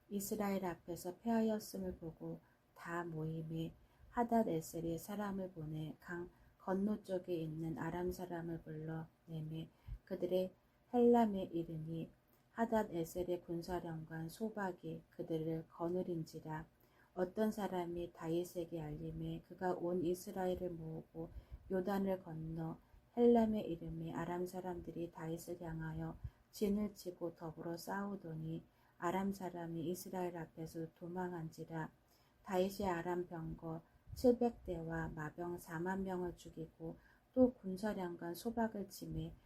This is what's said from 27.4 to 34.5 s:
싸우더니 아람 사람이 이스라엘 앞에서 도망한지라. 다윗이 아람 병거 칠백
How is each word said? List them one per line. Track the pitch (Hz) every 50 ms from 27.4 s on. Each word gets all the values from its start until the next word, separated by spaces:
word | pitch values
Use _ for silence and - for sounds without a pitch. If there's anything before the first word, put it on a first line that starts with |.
| 170 160 156 160 160 170 170 170
싸우더니 | - - 190 196 202 202 202 190 - 165 160 160 160 160 165 165 - - _ _ _ - _ -
아람 | 175 170 175 190 196 196 196
사람이 | 190 185 175 175 175 170 165 170 165 160 165
이스라엘 | 180 180 - 190 185 185 180 175 175
앞에서 | 165 160 165 - 170 160 160 - 165 165 160 -
도망한지라. | - 175 170 175 185 180 180 175 165 160 160 - - 160 - 165 160 160 165 - _ _ _ _ _ _ _ _ _ -
다윗이 | 208 196 180 185 196 196 - 202 190
아람 | 175 170 165 180 175 175 180
병거 | - 175 165 160 160 160 160 - 165 160 165 - - _ _ _ - -
칠백 | - - 247 240 240 240 240